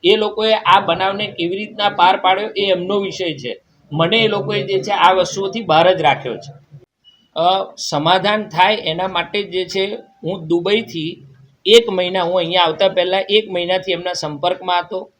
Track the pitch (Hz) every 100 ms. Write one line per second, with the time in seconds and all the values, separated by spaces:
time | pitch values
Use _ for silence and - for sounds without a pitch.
0 | 170 220 208 208 220 214 - 190 202 165
1 | 190 196 208 - 170 190 214 - 202 196
2 | 175 190 185 190 214 196 202 175 180 202
3 | 196 151 180 143 123 104 _ _ _ 147
4 | 165 220 220 202 - 208 202 190 196 196
5 | 175 190 180 196 196 208 196 156 170 180
6 | 151 135 127 107 - - _ - _ _
7 | _ _ _ - 170 190 190 - - 151
8 | 156 185 185 214 202 160 185 214 - 160
9 | 190 175 170 202 196 175 185 196 190 220
10 | - _ 160 190 160 170 180 214 220 165
11 | 156 175 - - _ _ - 226 233 190
12 | 180 190 170 185 165 185 170 160 190 185
13 | 180 190 190 208 214 185 175 185 185 170
14 | 180 180 156 147 180 185 180 175 175 190
15 | - _